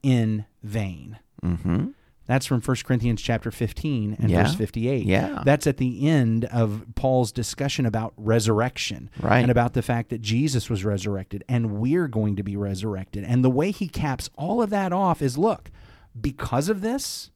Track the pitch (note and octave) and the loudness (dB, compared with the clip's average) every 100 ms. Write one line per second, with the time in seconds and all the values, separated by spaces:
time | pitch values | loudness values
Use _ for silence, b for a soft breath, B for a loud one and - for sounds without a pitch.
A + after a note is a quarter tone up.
0 | C3+ B2 A2 G#2+ G#2 _ G#2+ A2 G2 E2+ | 4 4 2 -2 -6 _ -8 -4 -4 -8
1 | - A2 _ - F2 F2 E2 F#2 G3 - | -14 -18 _ -6 -2 -2 0 0 -2 -6
2 | _ _ - C3 - B2+ - B2+ - B2+ | _ _ -2 -2 2 -2 0 -2 0 0
3 | A#2+ G#2+ - A#2 A#2 - A2+ - D#3 B2+ | 2 -2 -2 -2 -4 -4 -4 -4 -4 -2
4 | G#2 G#2+ - F2 F#2+ F3+ A2 A2+ A#2 C3 | -2 0 2 4 4 2 -2 -2 -2 0
5 | G2+ F#2+ - C#4+ C3+ D3 D3 C3+ B2+ A2+ | 2 2 2 0 2 4 2 0 -2 2
6 | C#3+ D#3 A#2 A2+ A#2 A#2+ A2 G#2+ A2+ - | 2 4 4 2 0 2 2 0 -6 -2
7 | C3 C3 A2+ - A2+ - C#3 - B2 A2 | 2 2 0 -2 -8 -4 -4 0 0 0
8 | A2+ - G#2+ A2+ G#2 G#2+ B2 - - - | -6 -4 2 4 4 2 2 -2 -8 -8
9 | - - - A#2 B2 A#2+ A#2+ B2 - A#2 | -12 -4 2 4 6 4 2 0 0 -2
10 | A#2 A2+ G#2+ A2+ D3+ B2+ - G#2+ G2+ G2+ | -2 -6 0 2 2 0 0 -2 0 -2
11 | G#2 G2 F#2+ G2+ - B2 A2+ G#2 A#2+ E3+ | -2 -4 -6 -12 -2 0 0 0 2 2
12 | D#3+ A2+ G#2+ G2+ G2+ G2+ G2+ F#2+ A2 F#2+ | 2 0 0 0 -2 -4 -4 -4 -4 -6
13 | F#2+ G2+ G2 B2 C3 B2+ F3+ G3 F3+ - | -8 -8 0 4 4 4 0 -2 -6 -2
14 | D3+ C3 - - D#3+ A#3 G#3+ G3+ F#3+ F3+ | -2 -4 -8 -8 -2 0 0 0 0 0
15 | F#3+ - C3+ B2+ G#3+ G3+ - b b b | 0 2 0 2 0 0 -8 b b b
16 | b A#2 C3+ B2+ - B2+ D#3+ G#3 A3 C4+ | b -6 -6 -4 -2 -2 0 -2 -2 -4
17 | - - - | -6 -10 -14